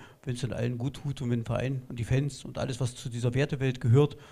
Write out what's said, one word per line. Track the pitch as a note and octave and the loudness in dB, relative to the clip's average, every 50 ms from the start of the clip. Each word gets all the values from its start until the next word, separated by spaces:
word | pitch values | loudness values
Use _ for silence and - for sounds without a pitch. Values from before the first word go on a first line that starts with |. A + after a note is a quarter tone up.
| - - - - - | -8 -16 -20 -12 -6
wenn's | C#3 B2 - | -6 -4 -4
dann | - A2+ | -4 -4
allen | G2+ - A#2 A#2+ B2 | -2 -2 -2 -2 -2
gut | A#2+ A#2+ C#3+ - - | -2 -2 -4 -4 -4
tut | - D3 C3+ - | -6 -6 -4 -2
und | C#3+ A#2+ | 0 0
wenn | A#2+ A#2 | 0 0
ein | A2+ | 0
Verein | A2 A#2 G#2 A#2 C3 C#3 C3 C3 | 0 0 0 0 0 -2 -4 -6
und | - B2+ | -8 -6
die | A#2 A2 | -4 0
Fans | - B2+ C3+ D3 C#3+ - - - | 2 2 2 2 0 -4 -6 -12
und | - C3 | -8 -4
alles, | - - C3 C3 - | -4 -2 -2 -2 -2
was | C3 A#2 - | -2 -2 -2
zu | - - | -4 -8
dieser | B2+ A#2 A#2+ A#2 B2 A#2+ | -6 -4 0 0 2 2
Wertewelt | C3 C#3+ C#3+ D#3 B2+ C3+ C3 B2+ - | 2 2 0 0 0 0 0 0 2
gehört, | - A#2+ A#2 C#3 D3 D3 - - - - | 4 6 8 8 6 6 2 -6 -18 -20